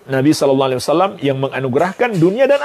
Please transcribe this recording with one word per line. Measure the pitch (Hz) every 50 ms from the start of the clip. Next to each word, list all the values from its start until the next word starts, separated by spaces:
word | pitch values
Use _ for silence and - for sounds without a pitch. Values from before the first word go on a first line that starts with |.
| _
Nabi | 131 135 135 131 151 147
sallallahu | - 151 139 135 135 139 131 127
alaihi | 123 -
wasallam | - 147 165 185 196 208 170 139
yang | 139 131 135
menganugerahkan | 139 135 123 127 135 131 120 143 170 185 190 - 240 240 214 175
dunia | 160 180 196 247 269
dan | 262 285 277